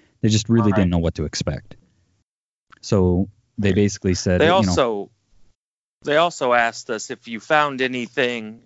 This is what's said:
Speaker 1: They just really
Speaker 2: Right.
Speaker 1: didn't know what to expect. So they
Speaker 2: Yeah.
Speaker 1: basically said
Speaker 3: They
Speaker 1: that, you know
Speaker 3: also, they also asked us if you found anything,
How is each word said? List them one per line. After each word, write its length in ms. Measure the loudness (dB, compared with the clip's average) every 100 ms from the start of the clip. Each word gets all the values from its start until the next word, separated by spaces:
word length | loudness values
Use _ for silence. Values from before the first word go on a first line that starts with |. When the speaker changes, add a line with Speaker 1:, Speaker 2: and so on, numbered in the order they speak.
| _ -4
Speaker 1:
They 80 | 0
just 200 | 0 2
really 220 | 2 2
Speaker 2:
Right. 40 | 2
Speaker 1:
didn't 160 | 2
know 60 | 2
what 160 | -2 -4
to 80 | -8
expect. 520 | -6 -6 -8 -12 -20 _ _ _ _ _ _ _ _ _ -16
So 480 | -2 2 4 2 0 _ _ -2
they 120 | 0
Speaker 2:
Yeah. 60 | 2
Speaker 1:
basically 380 | 2 0 -2 -2
said 260 | 0 2
Speaker 3:
They 60 | 4
Speaker 1:
that, 120 | 4
you 60 | 2
know 60 |
Speaker 3:
also, 400 | 0 0 -4 -10 _ _ _ -20 _ _ _ _ _
they 140 | -2 0
also 360 | 0 0 2
asked 360 | 2 2 -4 -8
us 200 | -8 -8
if 180 | -14 -12
you 120 | -12
found 420 | 0 0 2 -2
anything, 800 | -4 -4 -6 -2 -2 -4 -10 -16